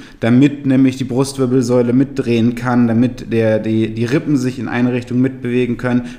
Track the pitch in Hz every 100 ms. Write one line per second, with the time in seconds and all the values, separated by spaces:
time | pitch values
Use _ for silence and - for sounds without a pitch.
0 | - - 113 123 143 143 131 131 131 131
1 | 127 123 135 - 127 131 117 123 120 123
2 | 139 131 117 117 117 120 127 123 117 113
3 | 123 117 - 113 110 110 110 110 110 110
4 | 120 135 143 139 127 123 110 120 123 123
5 | 117 123 131 131 123 123 123 113 123 123
6 | 120